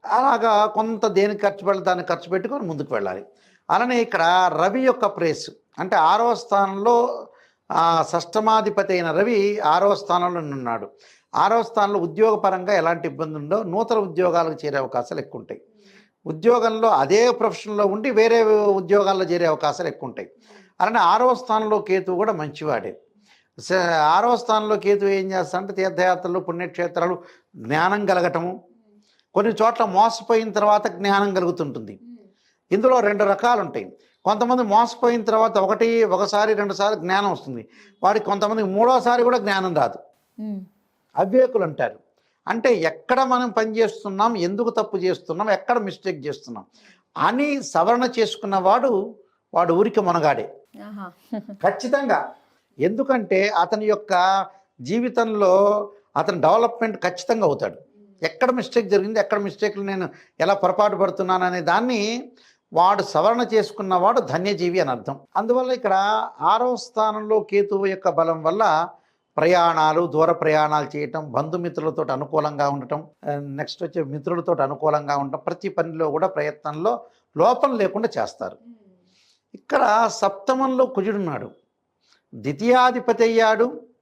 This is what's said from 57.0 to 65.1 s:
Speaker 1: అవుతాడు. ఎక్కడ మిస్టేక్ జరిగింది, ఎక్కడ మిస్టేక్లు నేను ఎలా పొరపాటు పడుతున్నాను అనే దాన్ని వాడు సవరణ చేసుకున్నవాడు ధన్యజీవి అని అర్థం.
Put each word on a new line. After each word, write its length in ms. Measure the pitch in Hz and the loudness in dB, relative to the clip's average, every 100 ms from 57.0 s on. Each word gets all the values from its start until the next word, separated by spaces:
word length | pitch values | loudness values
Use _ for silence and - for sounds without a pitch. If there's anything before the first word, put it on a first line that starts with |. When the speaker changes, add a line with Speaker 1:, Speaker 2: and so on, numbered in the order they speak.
| 180 180 - 226 185 | -4 -6 -4 0 0
Speaker 1:
అవుతాడు. 320 | 139 98 - - _ - _ | 0 -4 -8 -20 _ -20 _
ఎక్కడ 280 | 165 - 254 | -8 -2 -2
మిస్టేక్ 380 | 254 202 240 202 | 0 0 -2 2
జరిగింది, 300 | 196 196 220 | 0 2 -2
ఎక్కడ 200 | 202 208 | 0 -2
మిస్టేక్లు 440 | 202 147 208 202 | -4 -4 -4 -4
నేను 260 | 196 190 170 - _ _ | -6 -6 -8 -10 _ _
ఎలా 140 | 170 | 0
పొరపాటు 420 | 196 180 185 208 190 | 2 0 2 0 2
పడుతున్నాను 500 | 190 190 185 185 180 | -2 0 0 0 0
అనే 160 | 180 | -2
దాన్ని 720 | 160 180 247 233 208 240 - _ _ _ _ | 0 0 0 -2 -2 -4 -10 _ _ _ _
వాడు 300 | 156 180 202 | 2 4 4
సవరణ 420 | 175 151 185 240 247 | 0 2 2 2 0
చేసుకున్నవాడు 680 | 220 214 - 196 180 190 240 | 0 0 -6 -2 2 2 2
ధన్యజీవి 600 | 147 156 190 190 175 180 | 0 -2 -2 -2 0 0
అని 100 | 147 | 0
అర్థం. 300 | 120 101 | -2 -6